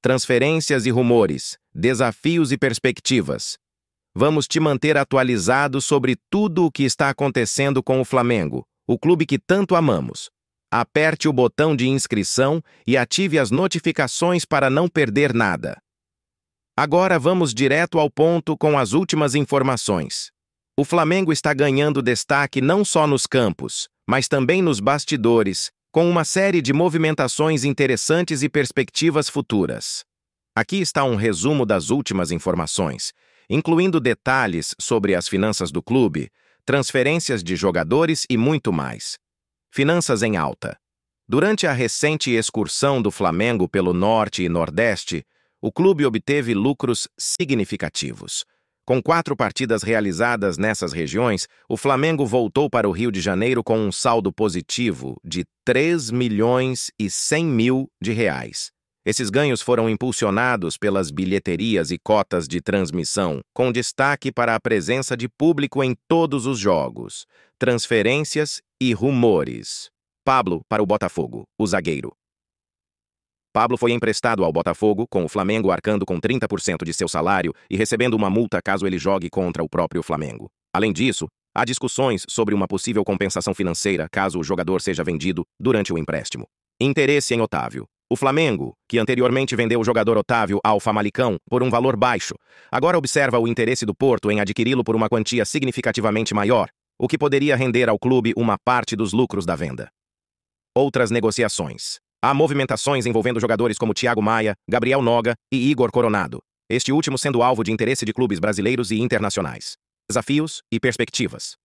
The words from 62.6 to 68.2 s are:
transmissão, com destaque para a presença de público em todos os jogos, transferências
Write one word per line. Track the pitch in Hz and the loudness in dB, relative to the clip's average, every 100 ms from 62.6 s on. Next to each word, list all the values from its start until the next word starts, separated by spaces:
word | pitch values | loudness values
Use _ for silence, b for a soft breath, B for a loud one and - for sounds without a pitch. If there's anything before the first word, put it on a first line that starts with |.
transmissão, | 92 101 90 85 80 - 92 71 - | -2 -2 -2 -4 -4 -2 -2 -4 -10
com | - 127 | -2 -2
destaque | 120 117 - 139 143 131 | 0 -6 -2 -2 0 -4
para | 123 120 113 | -2 -2 0
a | |
presença | - 110 80 123 131 120 | 0 -2 0 -4 -4 -6
de | 117 | -8
público | _ 156 156 143 143 | _ 0 2 -2 -2
em | 131 123 _ | -2 -4 _
todos | 165 165 135 120 | 0 2 -2 -2
os | 127 | -2
jogos, | 98 85 65 58 53 - - b b b | 0 0 -2 -8 -14 -16 -20 b b b
transferências | 127 120 - 117 104 139 | 0 0 2 2 2 0